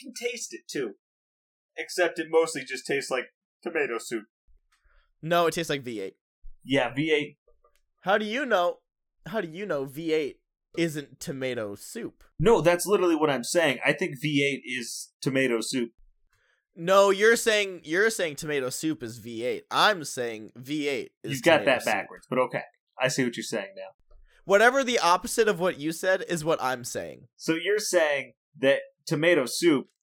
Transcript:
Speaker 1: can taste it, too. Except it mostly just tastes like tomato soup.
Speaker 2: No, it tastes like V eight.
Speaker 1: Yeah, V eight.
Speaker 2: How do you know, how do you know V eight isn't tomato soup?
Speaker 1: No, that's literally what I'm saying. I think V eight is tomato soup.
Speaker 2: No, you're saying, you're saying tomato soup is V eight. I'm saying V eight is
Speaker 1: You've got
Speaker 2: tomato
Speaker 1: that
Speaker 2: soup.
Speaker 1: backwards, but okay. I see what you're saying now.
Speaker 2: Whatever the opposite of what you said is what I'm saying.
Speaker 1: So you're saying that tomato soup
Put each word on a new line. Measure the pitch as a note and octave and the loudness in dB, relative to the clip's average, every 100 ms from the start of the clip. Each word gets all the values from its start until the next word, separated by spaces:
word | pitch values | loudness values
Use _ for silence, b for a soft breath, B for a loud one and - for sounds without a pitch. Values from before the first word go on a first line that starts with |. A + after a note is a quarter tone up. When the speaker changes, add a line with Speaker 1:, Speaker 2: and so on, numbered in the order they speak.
Speaker 1:
can | B3+ | -14
taste | A#3+ A#3+ A#3+ - | -10 -8 -8 -12
it, | A2+ - | -14 -10
too. | D3+ A2 - _ _ _ _ _ _ _ - | -8 -8 -10 _ _ _ _ _ _ _ -14
Except | D#3 F3+ E3+ E3+ | -8 -2 -2 -2
it | D#3+ | 0
mostly | D#3+ D#3+ C#3+ | 2 2 -4
just | C3 B2+ - | -10 -10 -4
tastes | C#3 B2+ | -4 -2
like | B2+ - _ _ _ | -4 -4 _ _ _
tomato | - D#3+ C3+ A2+ | -8 -4 -2 -4
soup. | - A2+ - _ _ - _ _ _ _ _ _ | -6 -8 -10 _ _ -20 _ _ _ _ _ _
Speaker 2:
No, | D#3+ F3 E3+ | 0 2 2
it | |
tastes | E3+ D#3+ | 0 -4
like | C#3+ | -6
V | B2 G#2+ | -6 -8
eight. | F#2+ - _ _ - - | -8 -12 _ _ -18 -16
Speaker 1:
Yeah, | B2+ C3+ B2 | -2 0 0
V | B2 D#3 | -2 0
eight. | D3+ D3 - _ _ _ _ _ _ | 0 0 -10 _ _ _ _ _ _
Speaker 2:
How | F3+ G#3+ | 0 0
do | |
you | G#3 A#3+ C4+ | 0 -4 0
know, | G3 F3 E3+ _ _ _ _ D#3+ | 2 2 -2 _ _ _ _ -8
how | A3 | -6
do | E3+ | -6
you | E3 G3+ | -8 -6
know | D3 | -4
V | C3+ C3+ E3 | -4 -6 -2
eight | D#3 C#3 - _ _ _ - | 0 -2 -6 _ _ _ -4
isn't | E3+ D3+ C#3 - | -2 -2 -10 -14
tomato | - C3+ C3 A#2+ G#2 | -10 -6 -6 -4 -6
soup? | G2+ - A3+ F3 - _ - | -10 -14 -12 -12 -14 _ 0
Speaker 1:
No, | G3+ G#3 | 4 6
that's | D#3+ F3 F3+ | 6 4 4
literally | G3+ F3+ D#3 | 4 4 4
what | D3+ | 2
I'm | B2+ | 2
saying. | A#2 F3+ D#3 B2 | 0 2 2 2
I | C3+ | 0
think | D3 F3 C#3+ | 0 -2 -4
V | D3+ C#3+ | -2 2
eight | C#3 C3+ | 2 -2
is | B2 B2 A2+ - - _ | -6 -8 -8 -12 -14 _
tomato | C#3+ C3+ C3 A2+ | -2 0 2 0
soup. | A2+ C3 A#2 - - _ _ _ _ _ _ | 0 -2 -4 -8 -20 _ _ _ _ _ _
Speaker 2:
No, | F#3 E3+ G3 G3+ | -8 4 6 6
you're | G3 A3 A3+ | 6 4 4
saying, | A#3 G#3 G3 F3 | 2 2 0 -6
you're | C#3+ E3+ A3+ | -4 0 0
saying | A3 E3+ C#3 | 0 -4 -6
tomato | D#3 D3 B2+ | -4 -4 -4
soup | - D#3+ D#3 | -4 -4 -4
is | A#2 A#2 | -8 -12
V | A2+ A2+ | -12 -6
eight. | B2 G#2 - | -4 -6 -4
I'm | C3 G3 F#3+ | 2 2 2
saying | C#3 - A#2 A2 G#2+ A#2+ | -6 -6 -6 -8 -14 -18
V | B2+ D3+ C#3+ | -8 -4 -2
eight | B2+ - _ | -4 -6 _
is | G#2+ | -8
Speaker 1:
You've | C3+ | 0
got | E3 D#3 | 4 4
Speaker 2:
tomato | C#3+ | 4
Speaker 1:
that | B2 | 0
Speaker 2:
soup. | A#2+ | 0
Speaker 1:
backwards, | G2+ - - - | -2 -4 -14 -4
but | B2+ | -2
okay. | B2 C3+ - _ _ - | 0 -4 -10 _ _ -4
I | C3 | -2
see | C#3 | 0
what | B2 A#2 | -2 -4
you're | |
saying | G#2+ A2+ G2 F#2+ | -6 -6 -8 -12
now. | F#2+ - _ - b b - | -18 -20 _ -20 b b 2
Speaker 2:
Whatever | G3+ A#3 C#4 | 6 6 4
the | B3+ A#3 | 0 2
opposite | E3+ F3+ - - G#3+ | 4 2 2 0 2
of | E3+ | 2
what | F3+ C3+ | -2 -2
you | D3+ | -6
said | D#3+ F#3 F#3 - | -4 0 0 -2
is | E3+ | -4
what | D3+ D#3 | 0 0
I'm | B2+ B2+ | -2 -4
saying. | B2 G#2+ E2 B1+ - _ | -6 -8 -8 -12 -20 _
Speaker 1:
So | - | -4
you're | E3 F3+ G#3 | -2 0 -2
saying | G#3 F3+ D3+ C#3+ B2 _ _ - | 2 2 2 0 -6 _ _ 0
that | C3+ C#3 - _ | 2 2 -2 _
tomato | - D3+ E3+ D#3+ | -6 0 4 4
soup | A#2+ - E3+ C3+ - _ | 2 2 4 4 0 _